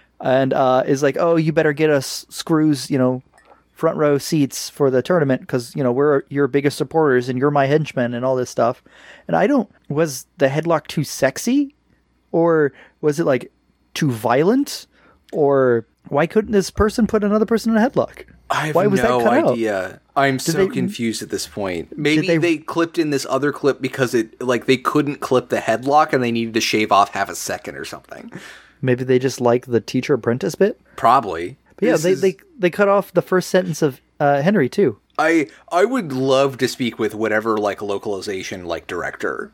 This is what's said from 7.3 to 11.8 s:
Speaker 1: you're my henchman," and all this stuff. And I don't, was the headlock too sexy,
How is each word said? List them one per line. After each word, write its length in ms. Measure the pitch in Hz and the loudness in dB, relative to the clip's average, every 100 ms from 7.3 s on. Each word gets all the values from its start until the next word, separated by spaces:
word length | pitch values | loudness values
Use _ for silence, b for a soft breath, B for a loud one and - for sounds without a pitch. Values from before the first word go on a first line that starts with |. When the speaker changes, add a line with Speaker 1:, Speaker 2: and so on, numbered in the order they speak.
| 127 | 0
Speaker 1:
you're 120 | 143 | 0
my 140 | 147 135 | 2 2
henchman," 480 | 151 147 - 120 | 2 0 -4 -4
and 120 | 120 127 | -2 -2
all 100 | 131 | -2
this 140 | 123 | -2
stuff. 340 | - 117 123 _ B B B B | 0 0 -2 _ B B B B
And 80 | 165 | 0
I 120 | 196 | 2
don't, 220 | 285 - _ - | 2 -2 _ -6
was 360 | 143 160 131 - - | -2 -2 -4 -12 -2
the 100 | 139 | 0
headlock 380 | 143 160 160 - | 0 0 -2 -2
too 160 | - 143 | -6 -6
sexy, 680 | - 135 - - 269 277 - | 0 -2 -2 -2 0 -2 -6